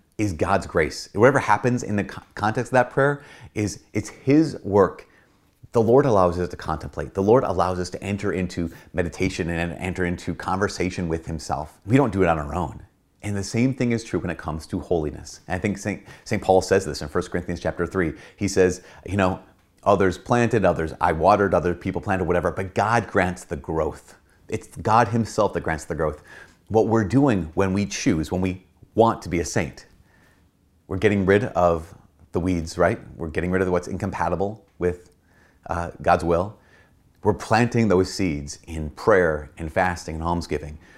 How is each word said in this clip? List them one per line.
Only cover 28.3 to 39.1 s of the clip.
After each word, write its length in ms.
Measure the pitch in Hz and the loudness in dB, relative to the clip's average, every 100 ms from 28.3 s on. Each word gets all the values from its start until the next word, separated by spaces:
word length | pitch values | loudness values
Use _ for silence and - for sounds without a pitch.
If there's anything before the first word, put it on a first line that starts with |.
when 100 | 90 | -2
we 220 | 92 92 - _ - | -2 -4 -10 _ -6
want 300 | - 113 101 | 2 4 2
to 60 | 90 | -4
be 100 | 85 | -4
a 60 | 82 | -2
saint, 420 | 117 76 - - _ _ _ _ _ _ _ _ _ - | -4 -4 -8 -20 _ _ _ _ _ _ _ _ _ -10
we're 100 | 95 | 0
getting 280 | 104 101 92 | 2 4 6
rid 200 | 104 123 | 4 4
of 500 | - 87 85 82 - _ _ - | 2 2 2 -2 -18 _ _ -8
the 80 | 92 | -4
weeds, 380 | 90 85 80 - | 0 -2 -4 0
right? 220 | 87 117 - - | 2 0 -8 -10
We're 140 | 82 | -8
getting 220 | 82 90 | -4 -2
rid 100 | 92 | 0
of 80 | 92 | 0
what's 180 | 87 - | 0 -2
incompatible 800 | 95 101 92 85 87 101 110 _ _ | -6 -6 -4 -4 -2 -4 -8 _ _
with, 340 | 87 87 - _ _ _ _ _ - | -4 -4 -10 _ _ _ _ _ -8
uh, 220 | 85 85 - | -6 -6 -4
God's 220 | - 85 | 2 2
will. 340 | 85 85 101 - _ _ _ _ _ _ | 4 0 0 -8 _ _ _ _ _ _
We're 100 | 101 | -2
planting 540 | 101 - 113 120 117 110 | 0 0 2 2 2 4
those 260 | 92 92 | 4 2
seeds 460 | - 95 73 73 - - | -2 -4 -4 -8 -14 -12
in 240 | 78 78 | -8 -8
prayer 580 | - - | -2 4